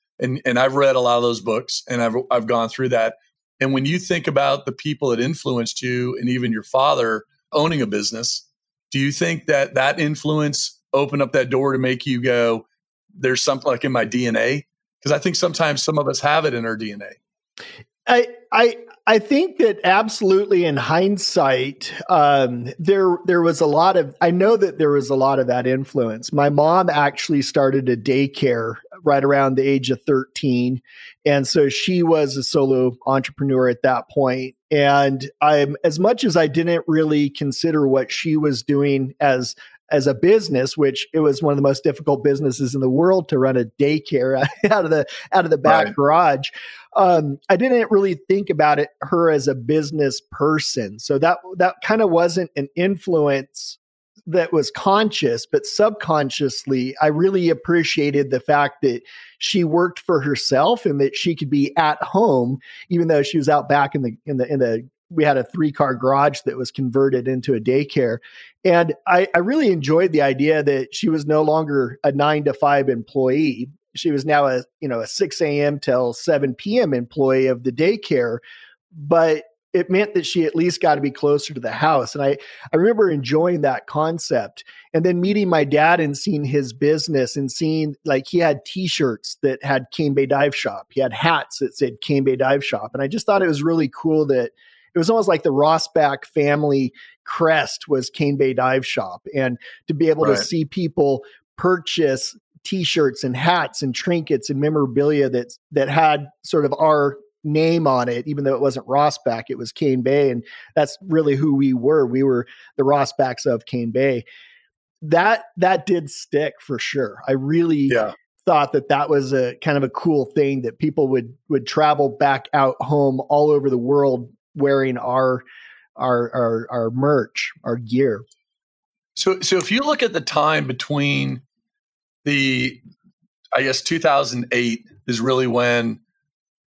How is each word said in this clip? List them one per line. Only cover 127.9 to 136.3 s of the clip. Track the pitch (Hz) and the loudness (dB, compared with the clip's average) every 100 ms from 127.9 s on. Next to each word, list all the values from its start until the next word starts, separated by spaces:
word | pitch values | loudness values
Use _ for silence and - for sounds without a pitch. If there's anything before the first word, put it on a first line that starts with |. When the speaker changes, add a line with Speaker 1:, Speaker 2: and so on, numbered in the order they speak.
| 127 135 104 - _ _ _ _ _ _ _ _ - | 0 0 -2 -10 _ _ _ _ _ _ _ _ -4
Speaker 1:
So, | 190 185 | -2 -2
so | 180 185 | 0 -2
if | 175 | 0
you | 226 | -2
look | 294 294 | 0 0
at | 233 | -2
the | 165 | -4
time | - 151 147 151 135 | -4 0 0 0 -4
between | 123 - 143 143 139 135 127 - _ _ _ _ _ _ _ 147 | -8 -6 -4 -2 -2 -4 -8 -14 _ _ _ _ _ _ _ -4
the, | 143 135 127 127 - - _ _ _ _ _ - 127 | -2 0 -2 -4 -8 -20 _ _ _ _ _ -6 -2
I | |
guess, | 135 131 | -2 -4
two | - 165 | -4 -2
thousand | 165 139 135 123 120 | 2 2 0 -6 -4
eight | 120 120 113 _ _ - | -2 -2 -4 _ _ -6
is | 117 | -4
really | 127 131 127 | 0 0 0
when, | 120 120 120 117 110 _ _ _ | 0 0 0 -2 -8 _ _ _